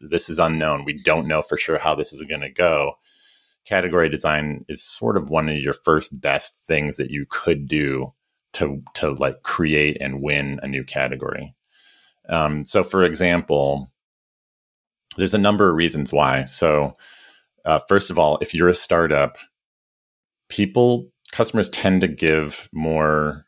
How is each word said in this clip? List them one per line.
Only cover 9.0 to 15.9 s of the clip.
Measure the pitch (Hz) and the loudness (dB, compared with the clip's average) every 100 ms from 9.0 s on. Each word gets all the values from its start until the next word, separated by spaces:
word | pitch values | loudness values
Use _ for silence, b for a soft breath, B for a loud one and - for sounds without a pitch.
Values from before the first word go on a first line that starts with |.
| 78 | -4
like, | 67 67 67 | -2 -4 -4
create | - - 80 76 73 71 | -6 -2 0 2 2 -2
and | 69 67 | -6 -6
win | 71 71 69 69 | -4 -2 -2 -6
a | 69 | -6
new | 67 | -8
category. | 65 67 65 64 67 - 71 _ _ b b b b b - | -6 -4 -4 -4 -8 -10 -12 _ _ b b b b b -6
Um, | 85 76 76 73 | -2 0 -2 -2
so | 104 | 0
for | 90 95 | 2 4
example, | 90 78 90 87 - 71 69 71 67 _ _ _ _ _ _ _ _ _ _ _ - - | 2 4 2 2 2 0 0 -2 -6 _ _ _ _ _ _ _ _ _ _ _ -10 -2
there's | 92 | 0
a | 107 | 2
number | 101 104 101 | 4 4 4
of | 80 | 4
reasons | 82 | 2